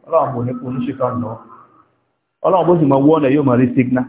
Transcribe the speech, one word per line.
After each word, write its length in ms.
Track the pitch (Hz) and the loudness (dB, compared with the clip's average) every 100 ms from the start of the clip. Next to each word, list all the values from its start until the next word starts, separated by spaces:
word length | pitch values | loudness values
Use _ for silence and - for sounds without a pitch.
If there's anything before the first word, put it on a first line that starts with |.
| - | -2
Ọlọ́run 260 | 160 135 | -2 0
bò 100 | 120 | -4
ní 80 | 120 | -6
kó 160 | 123 131 | -8 -8
ní 80 | 131 - | -6 -6
ṣètọ́nù 340 | 135 123 120 | -4 -4 -4
lọ. 160 | 110 113 - - _ _ _ _ _ _ _ _ | -8 -12 -18 -20 _ _ _ _ _ _ _ _
Ọlọ́run 240 | 160 185 160 | 0 0 2
bó 100 | 175 | 2
sì 60 | 143 | 4
mọ 100 | 139 | 4
wọ́n 240 | 143 160 | 4 4
náà 80 | 139 | 2
yóò 140 | 147 | 2
mọ 120 | 135 120 | 2 2
rí 180 | 127 | 2
signal. 300 | 135 123 127 | 0 0 -2